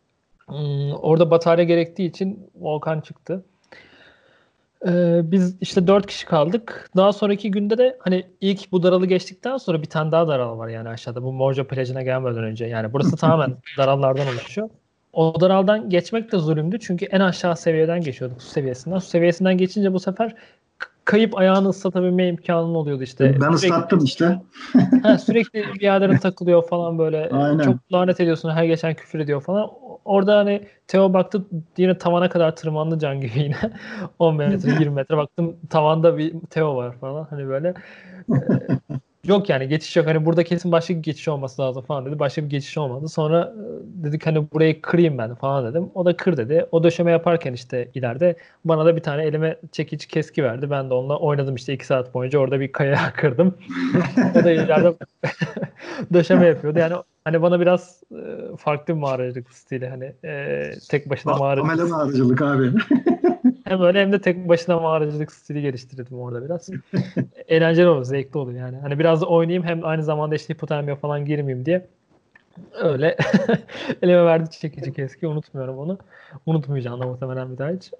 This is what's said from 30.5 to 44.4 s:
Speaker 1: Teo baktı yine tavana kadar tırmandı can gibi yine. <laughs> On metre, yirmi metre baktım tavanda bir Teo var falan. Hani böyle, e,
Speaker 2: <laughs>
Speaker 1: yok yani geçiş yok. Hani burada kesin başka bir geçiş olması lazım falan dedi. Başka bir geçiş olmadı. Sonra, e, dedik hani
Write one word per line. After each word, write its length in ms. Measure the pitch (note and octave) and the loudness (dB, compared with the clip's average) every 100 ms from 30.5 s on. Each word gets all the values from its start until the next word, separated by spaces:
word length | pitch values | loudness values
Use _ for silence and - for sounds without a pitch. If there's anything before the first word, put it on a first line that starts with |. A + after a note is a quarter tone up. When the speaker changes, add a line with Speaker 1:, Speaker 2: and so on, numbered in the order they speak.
| G3+ G3+ _ - | 0 -6 _ -2
Speaker 1:
Teo 260 | F#3+ G3 | 4 4
baktı 320 | F#3 F3+ G#3 F#3 E3 D#3+ - | 4 2 -2 -6 -10 -8 0
yine 200 | F#3 F3+ | 2 2
tavana 320 | F3 F3 F3+ | 2 2 2
kadar 260 | F3+ D#3+ D#3+ | 2 2 0
tırmandı 440 | D#3+ D3+ D#3 E3 | -4 -4 -2 -2
can 220 | D3+ C#3 | -2 -4
gibi 180 | C3 A#2 | -4 -2
yine. 160 | D3 - A3 A3 - | -2 -2 -6 -8 -16
<laughs> 320 | A3+ F3+ - | -12 -10 0
On 160 | E3 D#3 | 2 2
metre, 360 | C#3+ - C#3+ | 0 0 2
yirmi 180 | D#3 D3 C#3+ | 2 2 0
metre 220 | C3+ D#3 | -2 -2
baktım 380 | C#3+ - E3 E3+ D#3 | -2 -4 -6 -6 -4
tavanda 480 | E3 D3+ D#3+ E3 D3+ | 0 2 4 4 2
bir 160 | D#3 D#3+ D#3+ | -2 -6 -8
Teo 260 | D#3+ D#3 C3 | -2 -2 -2
var 200 | B2 B2 | -6 -8
falan. 300 | C3+ D3 D#3 | -10 -10 -10
Hani 180 | D3 C3+ | -10 -6
böyle, 260 | C3+ E3+ F#3 - - - - - | -4 -4 -6 -12 -20 -20 -14 -4
e, 60 | C3+ | -2
Speaker 2:
<laughs> 880 | - C3+ - C3 - C3+ - _ - | 0 0 0 -4 -4 -12 -12 _ 0
Speaker 1:
yok 240 | G3+ G3 | 0 2
yani 180 | C#3 C3+ | -2 0
geçiş 280 | D#3 - F3 | -4 -2 0
yok. 120 | D#3 | 2
Hani 180 | D#3+ D#3 | 2 2
burada 180 | E3 | 2
kesin 280 | E3+ E3+ F3+ | 0 -2 0
başka 220 | E3 E3 E3+ | 0 0 -4
bir 40 | |
geçiş 240 | D#3 D3 - | -6 -6 -4
olması 340 | C#3+ C3+ - | -6 -6 -6
lazım 220 | C3 B2+ | -4 -4
falan 220 | B2 D3 C3 | -6 -6 -6
dedi. 140 | D3+ | -4
Başka 240 | C#3+ D3+ | -4 -2
bir 60 | D3 | -4
geçiş 280 | C#3+ C3+ - | -4 -6 -6
olmadı. 320 | C#3+ B2 D#3 | -6 -6 -8
Sonra, 440 | - D3+ E3 - A3 | -2 0 2 0 -6
e, 60 | G3+ D#3 - F#3 | -12 -12 -14 -10
dedik 220 | D3+ D#3 - | -6 -4 0
hani 220 | D#3 | 0